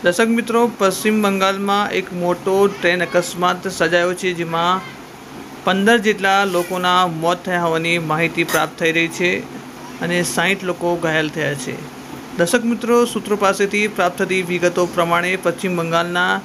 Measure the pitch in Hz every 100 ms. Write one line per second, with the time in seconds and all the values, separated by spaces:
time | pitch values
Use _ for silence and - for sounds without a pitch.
0 | 180 175 226 233 220 233 240 240 294 -
1 | 220 214 208 196 190 196 202 202 208 185
2 | 185 180 175 175 - 190 202 190 180 180
3 | 170 175 165 170 180 180 190 175 165 175
4 | 175 180 185 170 165 165 175 185 - -
5 | - - - - - - - 190 202 233
6 | 208 208 196 196 202 175 175 185 180 180
7 | 185 160 165 175 185 180 170 160 165 170
8 | 160 156 165 170 160 160 156 - 170 160
9 | 165 - 180 190 254 - - - - -
10 | 175 175 175 - 170 196 185 175 175 175
11 | 165 156 156 156 147 139 - - - -
12 | - - - - 170 247 226 233 226 240
13 | 240 226 185 202 196 190 202 208 214 208
14 | 180 175 185 185 170 180 175 175 175 175
15 | 170 170 175 185 180 170 190 175 165 165
16 | 175 175 185 196